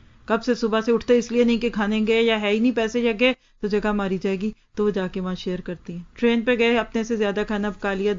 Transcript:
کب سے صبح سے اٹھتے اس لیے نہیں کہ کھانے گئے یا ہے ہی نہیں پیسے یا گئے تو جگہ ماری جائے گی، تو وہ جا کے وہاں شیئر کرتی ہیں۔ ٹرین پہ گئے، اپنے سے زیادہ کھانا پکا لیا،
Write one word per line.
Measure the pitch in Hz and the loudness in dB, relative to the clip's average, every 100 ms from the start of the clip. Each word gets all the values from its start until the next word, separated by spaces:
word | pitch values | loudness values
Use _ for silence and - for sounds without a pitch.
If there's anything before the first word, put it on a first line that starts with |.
| - - - | -20 -16 -4
کب | 226 | -2
سے | 247 233 | 0 0
صبح | 226 220 | 0 0
سے | 226 | 2
اٹھتے | 226 - 240 | 0 4 2
اس | 233 | 2
لیے | 240 | 2
نہیں | 233 233 | 2 2
کہ | 233 | 0
کھانے | 202 208 220 214 | -2 -2 0 2
گئے | 226 | 2
یا | 233 220 | 2 2
ہے | 208 | 2
ہی | 220 | 2
نہیں | 247 | 2
پیسے | 226 220 240 | 2 0 0
یا | 233 214 | 0 2
گئے | 254 247 _ - | 0 0 _ -8
تو | 208 | -2
جگہ | 208 214 | 0 0
ماری | 208 196 185 | -2 -2 -2
جائے | 196 190 | -2 -4
گی، | 214 - _ - | -4 -8 _ -2
تو | 208 | -2
وہ | |
جا | 196 185 | 0 -4
کے | 190 | -4
وہاں | 185 180 | -6 -6
شیئر | 190 180 | -6 -6
کرتی | 180 175 - | -8 -12 -10
ہیں۔ | 175 175 | -14 -12
ٹرین | - 240 233 | 0 2 2
پہ | 226 233 | 2 2
گئے، | 233 240 | 4 2
اپنے | 220 226 | 0 -4
سے | 226 226 | -2 0
زیادہ | 208 196 208 | 0 0 -2
کھانا | 208 208 | -2 -4
پکا | 202 202 | -4 -4
لیا، | 190 202 | 0 -2